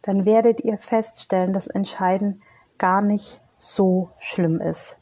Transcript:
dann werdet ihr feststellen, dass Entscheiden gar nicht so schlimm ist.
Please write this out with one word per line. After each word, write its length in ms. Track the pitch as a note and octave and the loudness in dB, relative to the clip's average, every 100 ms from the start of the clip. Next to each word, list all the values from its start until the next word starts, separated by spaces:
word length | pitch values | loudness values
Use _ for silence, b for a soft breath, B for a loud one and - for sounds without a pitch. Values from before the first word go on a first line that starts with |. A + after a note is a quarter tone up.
dann 240 | - G3 F#3+ | 0 0 4
werdet 360 | A3 A3+ A3+ | 4 4 2
ihr 160 | - G#3 | -2 -6
feststellen, 760 | - A3+ A3+ - - F#3 F#3 | -2 -2 -2 -12 -4 -2 0
dass 140 | F#3+ - | -2 -4
Entscheiden 720 | G3 G3 - F#3 F#3+ G3+ G3 b b b _ | -6 -6 -2 0 0 -2 -6 b b b _
gar 220 | F#3 F#3+ | 2 2
nicht 360 | G#3 G#3 - - _ _ | 2 0 -4 -20 _ _
so 500 | - - F#3+ F#3 F3 - | -12 0 2 2 -2 -12
schlimm 420 | - - E3+ E3 | -10 -2 0 0
ist. 380 | E3 E3 - - | -4 -6 -12 -20